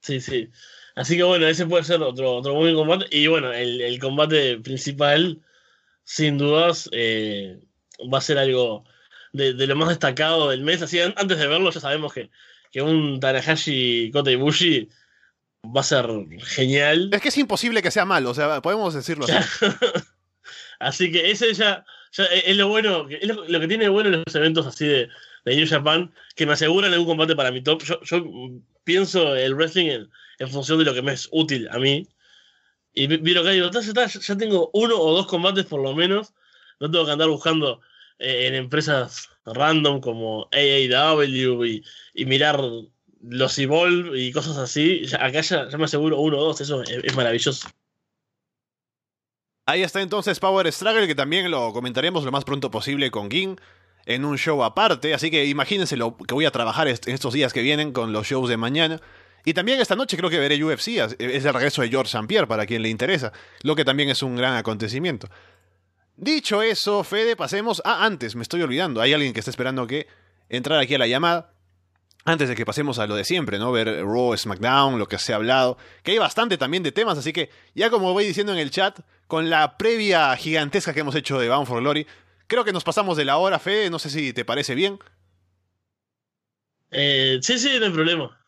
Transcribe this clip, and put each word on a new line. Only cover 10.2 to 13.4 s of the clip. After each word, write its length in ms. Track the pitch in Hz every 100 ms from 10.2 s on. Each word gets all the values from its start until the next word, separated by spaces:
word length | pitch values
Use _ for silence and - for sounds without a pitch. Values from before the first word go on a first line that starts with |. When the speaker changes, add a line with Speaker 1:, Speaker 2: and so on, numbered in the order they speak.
| 156 165 147
Speaker 1:
del 120 | 131
mes. 200 | 143 170
Así, 180 | 160 170
an-, 140 | 175 196
antes 220 | 196 170
de 80 | 147
verlo 240 | 160 185
ya 100 | 165
sabemos 320 | 143 151 147
que, 180 | - - _ - - _
que 120 | 131
un 380 | 147 160 147 135
Tanahashi 920 | 135 131